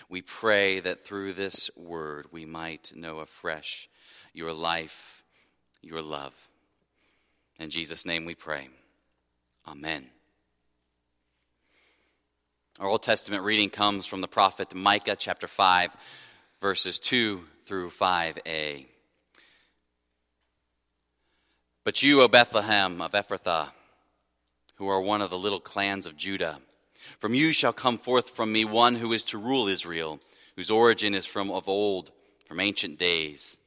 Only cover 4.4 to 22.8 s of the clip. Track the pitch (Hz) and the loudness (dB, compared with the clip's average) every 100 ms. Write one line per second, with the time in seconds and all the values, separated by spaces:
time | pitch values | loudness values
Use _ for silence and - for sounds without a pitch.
4.4 | 82 80 82 85 80 - - - _ _ | -10 -4 -2 -2 -4 -12 -20 -20 _ _
5.4 | _ _ _ _ - 80 78 76 69 - | _ _ _ _ -12 -10 -8 -10 -12 -18
6.4 | _ _ _ _ _ _ _ _ _ _ | _ _ _ _ _ _ _ _ _ _
7.4 | _ - 78 82 78 82 87 85 82 85 | _ -16 -10 -8 -8 -8 -6 -6 -6 -12
8.4 | - 73 67 - _ _ _ _ _ _ | -8 -10 -10 -20 _ _ _ _ _ _
9.4 | _ _ 80 71 78 76 67 _ _ _ | _ _ -20 -12 -8 -8 -10 _ _ _
10.4 | _ _ _ _ _ _ _ _ _ _ | _ _ _ _ _ _ _ _ _ _
11.4 | _ _ _ _ _ _ _ _ _ _ | _ _ _ _ _ _ _ _ _ _
12.4 | _ _ _ - 98 110 - 110 - 101 | _ _ _ -6 0 0 2 0 0 -4
13.4 | 98 107 104 - 104 101 92 95 90 - | 0 2 2 0 0 0 -4 -8 -4 2
14.4 | 98 - 95 92 98 104 - 98 - 90 | 2 2 -8 -2 2 2 0 -4 -4 -6
15.4 | 90 - 95 90 87 - - - - - | -6 2 4 6 2 -4 -20 -20 -20 -20
16.4 | _ _ 101 92 92 87 - 127 110 98 | _ _ -2 0 -2 -4 0 2 2 -2
17.4 | 82 _ - 95 90 - 95 90 82 76 | -8 _ -10 -6 -6 0 2 2 0 -4
18.4 | - 80 76 71 65 _ _ _ _ - | -6 -4 -4 -8 -14 _ _ _ _ -20
19.4 | _ _ _ _ _ _ _ _ _ _ | _ _ _ _ _ _ _ _ _ _
20.4 | _ _ _ _ _ _ _ _ _ _ | _ _ _ _ _ _ _ _ _ _
21.4 | _ _ _ _ - - 139 143 123 120 | _ _ _ _ -4 2 6 8 10 10
22.4 | 120 113 104 104 | 8 4 4 4